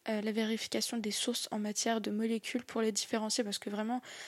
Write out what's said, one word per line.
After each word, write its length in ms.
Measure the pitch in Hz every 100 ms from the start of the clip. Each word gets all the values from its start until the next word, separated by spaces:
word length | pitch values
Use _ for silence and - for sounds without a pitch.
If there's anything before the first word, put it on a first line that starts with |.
| -
euh, 140 | 214
la 100 | 214
vérification 680 | 214 220 226 - 220 - 233
des 140 | 214
sources 360 | - - 240 -
en 80 | 220
matière 420 | 208 202 233 226
de 120 | 208
molécules 520 | 208 226 226 - 247
pour 180 | - 226
les 100 | 220
différencier, 520 | 208 - 226 214 233
parce 140 | 208 202
que 140 | -
vraiment, 300 | 208 214 254 - -